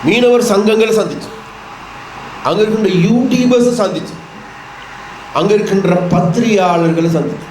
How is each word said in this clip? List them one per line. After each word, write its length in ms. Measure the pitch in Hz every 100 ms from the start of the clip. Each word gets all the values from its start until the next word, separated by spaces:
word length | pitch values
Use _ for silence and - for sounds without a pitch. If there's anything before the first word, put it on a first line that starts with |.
மீனவர் 380 | - 175 247 240
சங்கங்களை 520 | 214 202 208 220 220
சந்திச்சு, 360 | 220 - - - - - - - - - - - - - -
அங்க 180 | 135 190
இருக்கின்ற 280 | 214 220 202 175 190
யூடியூபர்ஸை 640 | 240 262 247 247 247 240
சந்திச்சு, 440 | - 190 160 - - - - - - - - - - - - -
அங்க 200 | 135 190
இருக்கின்ற 400 | 214 - 196 175
பத்திரிகையாளர்களை 1160 | 180 - 170 160 240 233 202 180 170 165 165 165
சந்திச்சு 380 | 160 135 - -